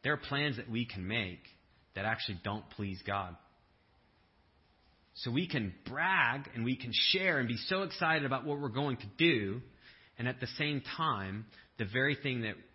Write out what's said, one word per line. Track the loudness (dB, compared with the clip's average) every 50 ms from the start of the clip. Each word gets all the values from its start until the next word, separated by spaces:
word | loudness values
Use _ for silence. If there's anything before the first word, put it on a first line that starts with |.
| 2
There | 0 0
are | 0
plans | 0 -2 0 0 2 0 0 -2
that | -4 -4
we | -2 -2 -2
can | -2 -4 -6 -4 -2
make | 0 0 -2 -2 -6 -10 -16 -20 -20 _ _ _ _ _ _ _ _
that | -2 0
actually | 0 0 0 -2 -6 -6 -4 -4
don't | -4 -4 -4 -6 -10
please | -8 -6 -4 -4 -4 -6 -4
God. | -2 -2 -2 -2 -4 -8 -14 -18 -20 _ _ _ _ _ _ _ _ _ _ _ _ _ _ _ _ _ _ _ _ _ _ _ _ _ _ _ _ _ _ _ _ _
So | -8 -4 0
we | 2 2 2 2
can | 0 0 0 0 -4 -6 -10 -8
brag | -4 0 2 4 4 6 4 4 2 0 -4 -8 -4
and | -2 0
we | 0 0
can | 0 -2 -2 2
share | 2 4 4 4 4 4 4 4 4
and | 2 2
be | 0 -2 -2 -2
so | 0 0 0
excited | -2 -2 0 2 4 4 4 2
about | 2 0 0 0
what | -2 -2 -2
we're | -2 -2
going | 0 0 0 0 0 -2
to | -6 -12 0 4
do, | 4 4 6 4 2 0 -2 -4 -8 -12 -20 -20 -20 -20 -20 -20 -20 -20 _ -4
and | -4 -4
at | -2 -4
the | -6 -8 -4 -2
same | -2 0 0 -2 -4 -6 -4
time, | -2 0 0 0 0 -2 -4 -4 -6 -8 -10 -16 -20 -20 _ _ -4
the | -4
very | 0 2 2 2 2 2
thing | 0 0 -2 -2 0
that | -2 -4 -4 -6 -12 -20